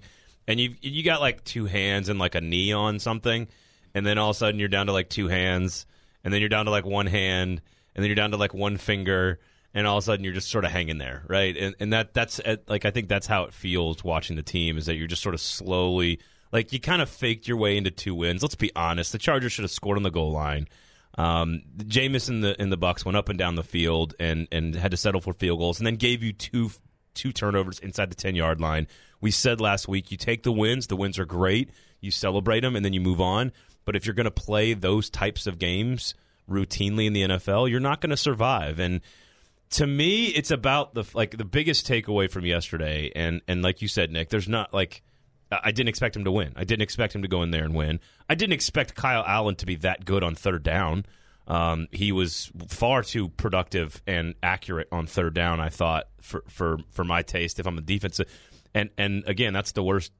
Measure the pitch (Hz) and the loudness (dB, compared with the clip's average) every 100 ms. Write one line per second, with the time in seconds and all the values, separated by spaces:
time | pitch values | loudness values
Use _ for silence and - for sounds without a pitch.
0 | - - - _ - 113 123 120 135 147 | -8 -20 -20 _ -2 0 0 -4 -8 -2
1 | 165 160 139 - - 117 104 98 98 98 | 2 2 2 0 -6 -4 -2 0 2 0
2 | 95 101 90 85 82 87 101 104 107 104 | 0 0 0 0 0 0 2 2 0 0
3 | 120 113 120 113 113 - _ _ _ 101 | -2 -2 0 -2 -4 -12 _ _ _ -2
4 | 101 107 107 104 107 104 101 98 101 95 | 0 2 2 2 2 2 0 2 2 0
5 | 92 - 90 92 92 90 92 - - _ | 0 -2 0 2 2 2 0 -4 -12 _
6 | _ _ - 101 104 107 107 104 98 101 | _ _ -2 0 2 2 2 2 2 0
7 | 98 101 95 92 92 87 - _ _ 95 | 2 2 2 2 0 -2 -6 _ _ -2
8 | 104 104 104 104 101 95 101 98 - 98 | 0 2 2 2 0 0 -2 0 0 0
9 | 92 92 92 87 _ _ _ 101 104 101 | 2 2 2 0 _ _ _ -2 2 2
10 | 98 101 95 92 - 110 87 90 80 80 | 2 0 -2 -6 -4 -2 0 0 -2 -4
11 | 65 69 78 95 95 78 98 - 104 110 | -8 -10 -2 2 2 0 -4 -2 0 2
12 | 107 123 117 - - 110 - 104 104 117 | 2 -2 -2 -2 -2 -2 -2 -2 0 0
13 | 98 101 - 101 80 - 92 90 82 80 | 0 -2 2 0 0 -6 -2 0 0 -2
14 | 85 80 - 78 73 87 82 80 78 80 | -2 -2 -2 -6 -4 -2 0 0 -2 -4
15 | 82 87 101 82 - - 92 90 90 90 | -2 -4 -2 -4 -4 -6 -2 0 2 4
16 | 87 82 - _ _ 117 110 131 147 175 | 2 0 -6 _ _ -2 -2 -2 0 0
17 | 143 - 123 113 - 117 104 101 95 - | 0 -2 -2 -2 -2 0 2 2 0 -4
18 | 101 85 85 90 151 - 107 80 85 85 | -4 -2 0 0 -2 0 -2 0 0 0
19 | - 110 - 139 123 - 98 - 101 101 | -2 -2 2 2 0 -2 -4 -4 -2 0
20 | 98 85 78 76 76 73 73 - - - | 0 0 0 0 -2 -2 -4 -10 -20 -20
21 | _ - 85 82 82 82 - 95 107 123 | _ -2 2 2 2 -2 -6 -12 0 2
22 | 135 131 - 113 104 101 98 92 87 87 | 2 0 -2 0 0 0 0 0 0 0
23 | 95 101 101 92 90 85 78 87 82 82 | 0 0 0 0 0 -2 -2 0 2 2
24 | 80 - 85 80 82 82 80 82 95 90 | 0 -2 -2 -2 -2 -2 -2 -2 -2 0
25 | 104 95 92 - 90 85 85 87 113 113 | 0 0 -2 -2 4 4 4 2 0 2
26 | 120 120 117 101 - 123 113 - - _ | 2 2 -2 -4 -4 -2 -2 -4 -18 _
27 | _ - 135 - 104 101 92 90 95 98 | _ -8 -6 -2 2 2 0 -4 -6 -2
28 | 95 87 98 90 82 80 80 78 76 - | -2 -2 -2 2 2 2 0 0 -2 -8
29 | - _ 107 - 127 113 107 101 - 98 | -20 _ 0 2 2 4 2 2 0 -4
30 | - 98 - 117 127 110 110 127 - 95 | -4 -6 -2 -2 0 2 2 0 -2 -2
31 | 98 95 90 87 92 107 - - - _ | -2 -2 -2 2 4 4 0 -8 -20 _
32 | 98 - 101 98 98 113 127 113 98 92 | -6 -2 0 0 2 2 2 0 0 2
33 | 92 87 92 101 127 - - - - 104 | 2 4 2 2 0 -4 -16 -12 -4 -4
34 | 101 104 113 - - 107 110 107 90 107 | -2 -2 -2 -2 0 2 2 2 2 2
35 | - - 101 - 104 85 90 92 117 123 | 0 -2 -2 -2 -6 -2 0 0 0 -2
36 | - - _ _ - 98 95 - 101 107 | -4 -8 _ _ -4 -2 0 0 0 2
37 | 107 104 95 92 98 101 127 123 139 147 | 2 2 2 2 2 2 2 2 0 0
38 | 165 143 143 110 120 117 76 78 90 90 | -2 0 0 2 2 2 0 -2 -2 -2
39 | - - - _ _ _ _ - 143 143 | -6 -16 -20 _ _ _ _ 0 2 2
40 | 160 220 226 151 147 139 131 143 139 117 | 4 4 2 0 0 0 2 2 0 -4
41 | 101 - 107 110 101 143 156 143 - 117 | -4 0 -2 -2 -2 2 2 2 2 0
42 | 104 104 95 95 87 87 - 82 78 76 | 2 2 2 0 0 0 -2 -2 -2 -2
43 | 76 78 85 85 - 90 90 95 104 107 | -4 -2 -2 -2 -2 0 0 0 -2 0
44 | 82 82 80 110 92 113 98 98 90 - | 0 -2 -2 -2 0 -2 0 0 -2 -4
45 | _ _ _ _ _ 98 110 110 117 - | _ _ _ _ _ -2 0 0 0 0
46 | 120 107 95 101 76 67 98 113 104 - | -2 -2 0 0 0 -4 -2 0 0 -2
47 | 110 104 95 90 85 80 78 80 76 82 | -2 -2 -2 0 0 0 0 0 0 -2
48 | - _ - 165 190 147 - 156 127 - | -6 _ -2 0 0 0 0 0 -2 -2
49 | 135 120 90 107 107 92 90 85 90 87 | 0 0 2 2 2 -2 -4 -2 -2 -2
50 | - 98 85 80 101 85 73 87 85 85 | -2 0 0 0 -2 -2 0 0 0 -2
51 | - - _ - - 85 85 82 80 - | -4 -12 _ -16 -4 0 2 0 -4 -2
52 | 101 95 87 - - 87 85 - 120 131 | 0 2 0 -2 -8 -12 -10 -2 2 2
53 | - 117 90 - 110 92 90 92 80 - | 0 -2 -4 -2 0 0 0 -2 -4 -6
54 | - 87 82 - 87 92 - 82 78 87 | -4 -2 -2 -2 -2 -2 -4 -6 -4 -6
55 | 80 - 85 82 85 82 78 - 85 80 | -4 -2 0 0 0 0 -2 -2 0 0
56 | - - - 85 - - 82 80 - - | -4 -12 -12 -10 -10 -4 -2 -2 -4 -4
57 | 87 85 - 90 85 - 92 85 78 98 | 0 0 0 -2 -4 -4 -4 -4 -2 -2
58 | 98 - 92 - - - _ 104 104 - | -2 -4 -4 -8 -20 -20 _ -4 -2 -2
59 | 101 101 104 98 117 98 - - 95 98 | -2 0 -2 0 0 0 -2 -2 0 0
60 | - - | -2 -10